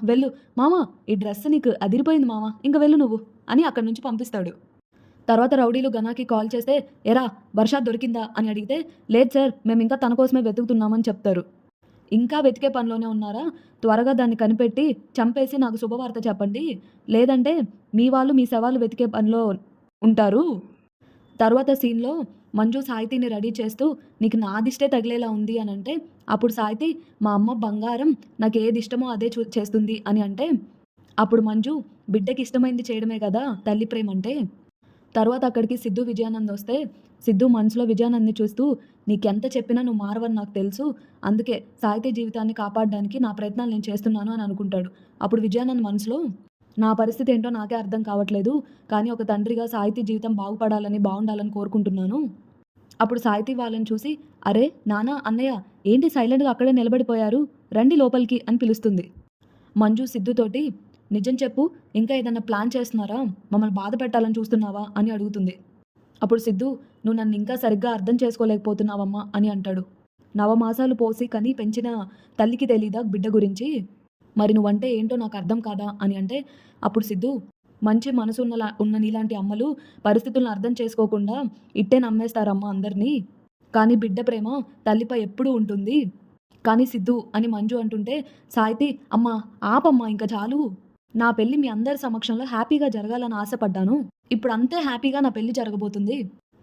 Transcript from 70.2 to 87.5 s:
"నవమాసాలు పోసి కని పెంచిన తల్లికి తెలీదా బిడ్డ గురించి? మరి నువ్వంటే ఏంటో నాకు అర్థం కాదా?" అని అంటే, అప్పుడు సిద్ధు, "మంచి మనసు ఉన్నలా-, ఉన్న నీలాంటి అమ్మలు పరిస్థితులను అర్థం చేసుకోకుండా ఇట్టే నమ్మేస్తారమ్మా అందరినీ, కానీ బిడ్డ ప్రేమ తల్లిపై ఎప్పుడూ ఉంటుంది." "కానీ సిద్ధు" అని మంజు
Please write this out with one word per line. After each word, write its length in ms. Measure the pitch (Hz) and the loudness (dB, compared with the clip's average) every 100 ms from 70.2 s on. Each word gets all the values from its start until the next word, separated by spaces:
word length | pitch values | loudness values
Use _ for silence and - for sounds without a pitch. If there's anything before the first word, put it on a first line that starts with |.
| _ 208 | _ 0
"నవమాసాలు 580 | 208 233 226 233 262 | 2 4 2 2 0
పోసి 340 | 247 226 226 247 | 2 0 0 -4
కని 240 | 220 233 | -2 -2
పెంచిన 360 | 262 214 226 240 226 190 - _ - | -2 -2 -2 -4 -6 -8 -14 _ 0
తల్లికి 260 | 220 240 262 | 0 2 2
తెలీదా 360 | 220 214 214 | 2 2 -4
బిడ్డ 260 | 220 190 214 | -4 -2 2
గురించి? 420 | 214 196 190 277 269 185 - _ _ _ 214 | 2 2 0 -4 -4 -6 -14 _ _ _ 0
మరి 180 | 208 | 4
నువ్వంటే 340 | 214 208 208 254 226 | 4 4 2 0 -2
ఏంటో 200 | 220 247 | -2 -2
నాకు 220 | 220 208 | -6 -6
అర్థం 220 | 175 226 | -4 -4
కాదా?" 300 | 220 196 208 202 | -4 -6 -8 -4
అని 140 | 196 196 | -2 -2
అంటే, 240 | 190 269 277 - _ - | -4 -6 -8 -18 _ -6
అప్పుడు 220 | 202 220 214 | -2 -2 -2
సిద్ధు, 280 | 185 247 254 - _ _ - | -2 -2 -4 -8 _ _ -4
"మంచి 280 | 214 226 262 | 2 2 2
మనసు 300 | 247 220 226 | -2 -2 -2
ఉన్నలా-, 320 | 240 226 214 214 | -4 -4 -4 -2
ఉన్న 160 | 214 220 | -2 0
నీలాంటి 380 | 214 220 220 208 | 0 -2 -4 -4
అమ్మలు 320 | 196 208 285 269 - - 208 | -4 -2 -4 -6 -12 -4 0
పరిస్థితులను 440 | 220 262 247 247 | 0 0 -2 -2
అర్థం 240 | 202 233 247 | -2 -4 -2
చేసుకోకుండా 540 | 226 226 214 214 202 262 254 - _ - | -4 0 0 0 -2 -2 -6 -8 _ -2
ఇట్టే 240 | 196 254 | 4 4
నమ్మేస్తారమ్మా 680 | 240 220 226 226 208 196 208 | 4 0 -2 -2 0 -2 -2
అందరినీ, 440 | 196 196 196 247 277 180 _ _ _ _ | -4 -4 -2 -2 -2 -6 _ _ _ _
కానీ 220 | 220 226 233 | 2 4 4
బిడ్డ 240 | 220 190 233 | 2 -2 -2
ప్రేమ 200 | 226 214 277 202 - 214 | -2 -2 -6 -8 -6 0
తల్లిపై 320 | 214 233 240 | 0 0 -4
ఎప్పుడూ 300 | 202 226 269 | -4 -2 0
ఉంటుంది." 460 | 247 208 202 202 294 190 - _ _ _ _ - | 0 0 -2 -4 -4 -6 -10 _ _ _ _ 0
"కానీ 200 | 226 254 | 2 2
సిద్ధు" 380 | 233 190 240 - 214 | -2 -2 -2 -2 -2
అని 120 | |
మంజు 280 | 233 | -2